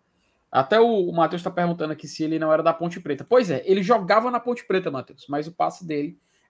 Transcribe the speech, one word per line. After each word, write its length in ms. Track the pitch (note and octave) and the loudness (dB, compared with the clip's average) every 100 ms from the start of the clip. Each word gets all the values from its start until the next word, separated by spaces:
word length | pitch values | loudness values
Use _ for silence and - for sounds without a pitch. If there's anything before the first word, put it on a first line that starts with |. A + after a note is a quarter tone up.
| _ _ _ _ - | _ _ _ _ -2
Até 280 | B2+ C3+ A3 | 0 4 4
o, 300 | A#3 G#3+ F3 | 4 2 0
o 40 | |
Matheus 280 | E3+ D#3+ F3+ | 0 0 0
tá 80 | F3+ | -6
perguntando 440 | F3 F3 F3 D#3 | -2 -2 -2 -4
aqui 140 | D3+ C#3+ | -8 -10
se 160 | - | -6
ele 140 | D#3 D#3+ | -4 -2
não 160 | D#3+ | 2
era 80 | D#3 | 2
da 120 | E3 | 2
Ponte 260 | D#3+ E3+ F#3 | 0 -4 -8
Preta. 240 | E3 C#3+ | -8 -6
Pois 260 | C#3 B3 G3 | 2 2 2
é, 140 | C3+ F#3+ | -2 2
ele 160 | G3 | 2
jogava 480 | F#3+ A3+ F3+ G#3 B3 | 4 2 4 2 2
na 100 | A#3+ | -4
Ponte 260 | B3 A#3+ - | -4 -6 -2
Preta, 260 | F#3+ E3+ | -2 -2
Matheus, 340 | C3+ - - - | -8 -12 -16 -8
mas 180 | C#3+ D#3 | -8 -6
o 40 | |
passe 320 | - D#3+ - | -4 -4 -4
dele 360 | F3 D3 D3+ - _ _ | -8 -6 -6 -10 _ _